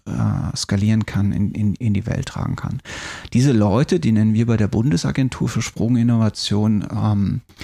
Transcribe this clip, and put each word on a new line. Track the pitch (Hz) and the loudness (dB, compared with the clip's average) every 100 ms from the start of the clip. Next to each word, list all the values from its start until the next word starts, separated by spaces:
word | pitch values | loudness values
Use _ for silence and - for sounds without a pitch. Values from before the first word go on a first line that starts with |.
| - | -8
äh, | 113 107 98 - - | -2 -2 -2 -4 -6
skalieren | - 101 107 110 | -2 0 2 2
kann, | 104 101 101 | 0 0 0
in, | 73 104 | 0 -2
in, | - 104 | 0 -2
in | - 120 | 0 0
die | 98 104 | 0 -2
Welt | - - | -4 -4
tragen | - - - | -6 -6 -6
kann. | - - - - - - - | -6 -8 -10 -14 -12 -14 -2
Diese | 117 139 | 2 4
Leute, | 113 101 104 156 180 | 4 4 2 2 0
die | 127 | 2
nennen | 107 107 | 4 4
wir | 110 117 | 2 2
bei | 110 | 2
der | 101 | 2
Bundesagentur | 104 127 165 - - 131 - 123 | 2 0 0 -2 -2 -2 -2 -4
für | 113 | -2
Sprunginnovation, | - - 117 120 120 117 110 - - 104 107 104 - | -6 -4 0 2 2 2 2 0 -2 0 2 0 -2
ähm, | 110 107 104 95 - - - | -2 0 2 0 -2 -6 -18